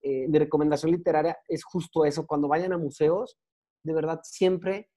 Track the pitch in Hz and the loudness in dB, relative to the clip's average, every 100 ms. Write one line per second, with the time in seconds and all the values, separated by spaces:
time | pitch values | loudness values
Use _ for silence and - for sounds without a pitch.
0 | 139 131 131 151 151 151 151 147 160 170 | -4 -4 2 2 2 2 2 2 0 0
1 | 175 156 160 160 _ 160 - 185 165 165 | 2 2 0 -4 _ -8 -4 -6 -4 2
2 | 151 151 160 151 143 151 185 175 151 135 | 2 2 -4 -2 0 0 0 -2 -4 0
3 | 156 180 254 _ _ _ _ _ 151 160 | 0 2 -4 _ _ _ _ _ -6 -4
4 | 156 160 - - 185 185 185 196 214 | -2 -6 -10 0 2 2 -2 -6 -8